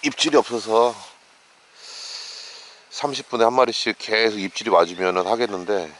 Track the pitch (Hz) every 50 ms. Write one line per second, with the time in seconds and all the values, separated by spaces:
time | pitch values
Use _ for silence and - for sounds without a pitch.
0 | - 147 131 - - 156 147 143 - - 123 117 104 110 110 113 120 123 113 -
1 | - - - _ _ _ _ _ _ _ _ _ _ _ _ - - - - -
2 | - - - - - - - - - - - - - - - - _ _ - -
3 | - 147 135 131 - _ - 117 113 117 123 131 127 117 113 - - 117 104 _
4 | - - 110 110 113 113 107 104 95 95 - - 110 113 95 85 85 85 90 87
5 | 92 92 92 92 90 92 113 117 120 110 101 92 90 90 104 95 87 78 76